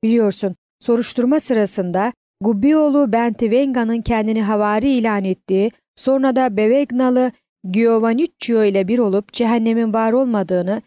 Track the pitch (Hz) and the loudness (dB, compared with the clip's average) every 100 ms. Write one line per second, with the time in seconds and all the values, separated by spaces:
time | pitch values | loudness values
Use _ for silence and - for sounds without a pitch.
0 | 220 233 214 190 202 180 _ _ - 233 | 2 2 0 -2 -6 -8 _ _ -2 -2
1 | 233 - 247 302 294 233 202 - 180 180 | -2 -2 0 0 0 0 0 -2 -4 -2
2 | 214 - _ _ 202 208 262 311 302 285 | -4 -6 _ _ -2 0 2 2 2 2
3 | 277 226 233 220 233 233 277 254 226 233 | 2 0 -2 -2 0 2 0 0 -2 -2
4 | 220 233 214 220 208 214 208 214 277 262 | -2 -2 0 -2 0 0 0 0 0 0
5 | 226 208 190 185 - 190 208 - _ - | 0 -2 -2 -6 -2 0 0 -4 _ -8
6 | - 269 262 254 254 202 214 262 285 247 | -2 0 2 2 0 0 2 2 0 0
7 | 254 254 254 - _ _ 190 190 233 226 | 0 2 0 -4 _ _ -6 0 2 2
8 | 226 233 339 _ - 226 208 196 185 240 | 2 0 -2 _ -2 0 2 2 0 0
9 | 220 190 202 - 233 233 226 226 226 220 | 2 0 -4 -4 0 0 0 0 0 0
10 | 226 233 269 220 185 180 175 220 | 0 0 0 -2 -2 -2 -2 -6